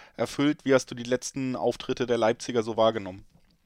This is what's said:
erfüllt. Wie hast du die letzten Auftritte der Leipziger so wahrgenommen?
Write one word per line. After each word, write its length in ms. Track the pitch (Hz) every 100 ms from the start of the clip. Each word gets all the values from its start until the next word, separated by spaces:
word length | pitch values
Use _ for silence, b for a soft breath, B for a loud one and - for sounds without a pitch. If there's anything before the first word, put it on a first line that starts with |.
| B -
erfüllt. 480 | 117 - 143 147 135
Wie 80 |
hast 180 | 131 -
du 40 | 123
die 80 |
letzten 520 | 120 127 - - 131 123
Auftritte 500 | 104 - - 127 120
der 120 | 117
Leipziger 460 | 110 120 - 120
so 120 | 110 110
wahrgenommen? 500 | 113 113 95 95 - _ _ _